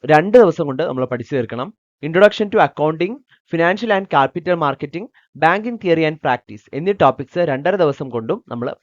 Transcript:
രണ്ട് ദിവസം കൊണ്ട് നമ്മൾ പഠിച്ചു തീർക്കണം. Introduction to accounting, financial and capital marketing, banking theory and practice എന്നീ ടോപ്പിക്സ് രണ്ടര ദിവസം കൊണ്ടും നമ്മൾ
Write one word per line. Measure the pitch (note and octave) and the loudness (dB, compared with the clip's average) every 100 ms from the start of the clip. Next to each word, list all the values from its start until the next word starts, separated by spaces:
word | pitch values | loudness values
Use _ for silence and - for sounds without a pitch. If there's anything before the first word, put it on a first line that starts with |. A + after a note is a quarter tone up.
| C3+ | 2
രണ്ട് | D3+ F#3+ A#3+ | 2 6 6
ദിവസം | F#3+ D#3 D3 | 6 2 -4
കൊണ്ട് | C3 | -4
നമ്മൾ | E3 C3 B2+ | -4 -4 -4
പഠിച്ചു | A#2+ - C#3 | -6 -4 -4
തീർക്കണം. | A2+ A#2 E3+ - _ _ D3+ | -4 -6 -10 -14 _ _ -2
Introduction | E3+ G#3 - G#3 | 4 4 4 -2
to | G#3 | 2
accounting, | D3 - D3+ D#3+ F#3 C#4 _ _ _ E3 | 2 0 -2 -2 -4 -6 _ _ _ -2
financial | E3+ G#3+ A3+ G3 | 0 0 0 -2
and | |
capital | G3 D3 C3+ F3 E3+ | 0 2 2 -2 -4
marketing, | E3+ D3 C3+ D3 E3 F3 _ _ - | -2 -2 -4 -8 -10 -14 _ _ -2
banking | D#3 G3 A3 | 0 0 -4
theory | A#3 F3+ D#3+ | -4 0 0
and | D#3 | 0
practice | D#3 C#3+ B2 - G#2+ _ | -2 -4 -4 -6 -20 _
എന്നീ | C3 F#3 | -6 -4
ടോപ്പിക്സ് | G3+ C#3+ C3 C3 F3 | 2 2 0 -6 -4
രണ്ടര | E3+ C3 E3 G3 | -2 -2 -2 0
ദിവസം | D#3 C3 C3+ | 0 -2 -6
കൊണ്ടും | A#2 A2+ G3+ - | -6 -6 -6 -8
നമ്മൾ | A#2+ B2+ - | -8 -8 -8